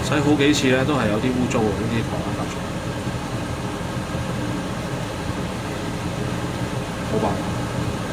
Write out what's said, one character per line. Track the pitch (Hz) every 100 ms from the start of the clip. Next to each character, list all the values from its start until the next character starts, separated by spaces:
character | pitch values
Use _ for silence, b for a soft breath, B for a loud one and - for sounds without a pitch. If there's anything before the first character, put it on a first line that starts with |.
洗 | 120 143
好 | 147 147
幾 | 143
次 | 143 135
呢， | 127 131
都 |
係 | 143 110
有 | 107
啲 | 127
污 | 127 120
糟 | 127
喎， |
呢 | 107 95 113
啲 | 117
台 | 110 -
灣 | - -
白 | -
菜。 | - - - - - - - - - - - - - - - - - - - - - - - - - - - - - - - - - - - - - - - - - - - - - -
冇 | 214
辦 | 147
法。 | - - - - - - - -